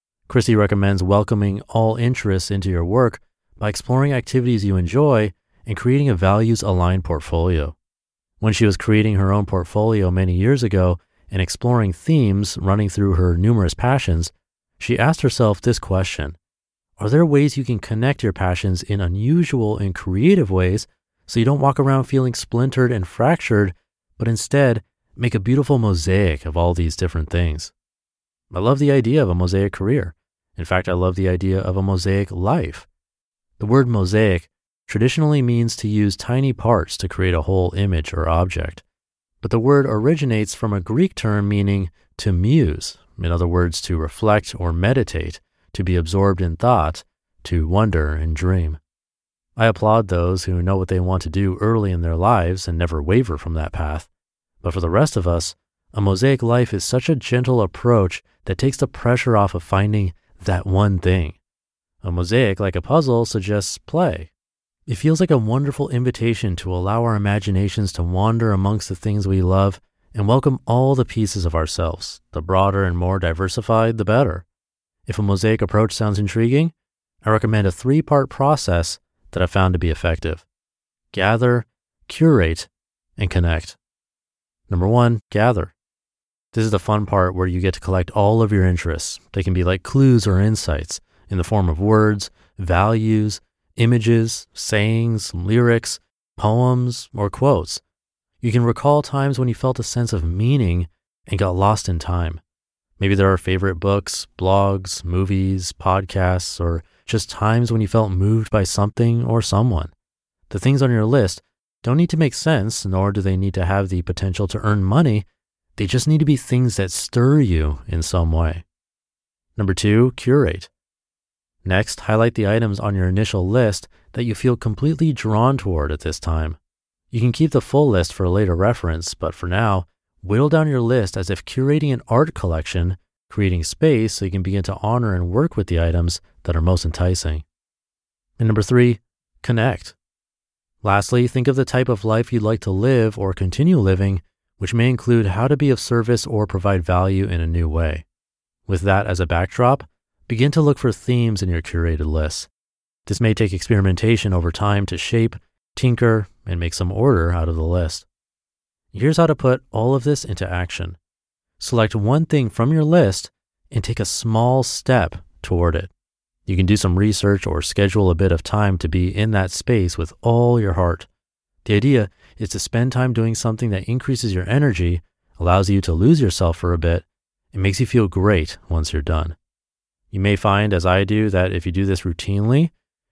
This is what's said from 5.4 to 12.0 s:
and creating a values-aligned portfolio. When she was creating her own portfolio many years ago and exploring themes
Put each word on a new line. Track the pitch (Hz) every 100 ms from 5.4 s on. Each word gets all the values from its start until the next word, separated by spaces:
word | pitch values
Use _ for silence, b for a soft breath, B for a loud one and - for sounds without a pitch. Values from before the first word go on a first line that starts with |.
| _ _ -
and | 101
creating | 123 135 143
a | 92
values-aligned | 95 101 113 113 107 92 87 92 -
portfolio. | 78 - 85 87 82 73 - _ _ _ _ _ _
When | 110
she | 101 107
was | 92
creating | - 107 107 98
her | 95
own | 101 95
portfolio | 95 85 107 107 110 92
many | 90 92
years | 90 107 139
ago | 117 98 90 87 _ _ _
and | 95
exploring | 87 - 120 120 101
themes | 87